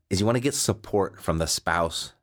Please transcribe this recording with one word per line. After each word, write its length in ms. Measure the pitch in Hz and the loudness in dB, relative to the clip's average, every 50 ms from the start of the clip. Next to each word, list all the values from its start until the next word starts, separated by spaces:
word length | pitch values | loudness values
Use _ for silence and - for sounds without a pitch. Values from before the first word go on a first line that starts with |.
| _ - | _ -4
is 80 | - 92 | -2 0
you 80 | 104 | 2
wanna 140 | 110 120 127 | 2 2 2
get 140 | 120 143 135 | 0 0 -2
support 680 | - - - 107 - - - - 104 95 - - - | -2 0 0 -2 -2 -2 -2 0 2 2 0 -2 -8
from 180 | - - 82 80 | -4 -2 0 0
the 80 | 82 | 0
spouse 680 | 80 - - - 90 82 85 85 82 - - - - - _ | 0 -2 -2 0 0 0 2 0 0 -2 -6 -8 -8 -12 _